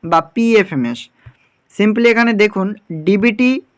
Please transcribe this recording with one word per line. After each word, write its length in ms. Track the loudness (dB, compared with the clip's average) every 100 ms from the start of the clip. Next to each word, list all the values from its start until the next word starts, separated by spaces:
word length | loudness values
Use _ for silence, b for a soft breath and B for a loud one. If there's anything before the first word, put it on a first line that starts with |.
| 0
বা 100 | -2 -2
পিএফএমএস। 640 | -2 2 2 2 -4 -4 -6 -14 b b b b b _ -2
simply 280 | -2 2 2
এখানে 200 | 2 0 2
দেখুন 240 | 0 0 -6 -8 _ -6 0
ডিবিটি 440 | 2 2 2 0 0 _